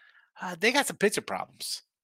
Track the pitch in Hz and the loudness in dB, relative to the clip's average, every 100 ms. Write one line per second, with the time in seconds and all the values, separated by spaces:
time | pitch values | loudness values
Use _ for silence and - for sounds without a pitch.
0 | _ _ _ - 185 175 214 262 262 170 | _ _ _ -12 -10 0 2 2 0 2
1 | 202 - - 92 - - - - - _ | 2 2 -4 -6 -6 -10 -8 -8 -12 _